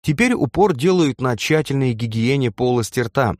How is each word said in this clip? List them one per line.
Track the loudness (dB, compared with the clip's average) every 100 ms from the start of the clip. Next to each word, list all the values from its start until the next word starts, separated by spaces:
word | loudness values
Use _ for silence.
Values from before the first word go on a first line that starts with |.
Теперь | -4 0 0
упор | 0 -2 2 2
делают | 2 0 2 0 0
на | -4 -2
тщательной | 0 0 0 0 0
гигиене | -2 -4 -2 0 0 -2
полости | -2 0 0 -2 -4
рта, | -2 0 0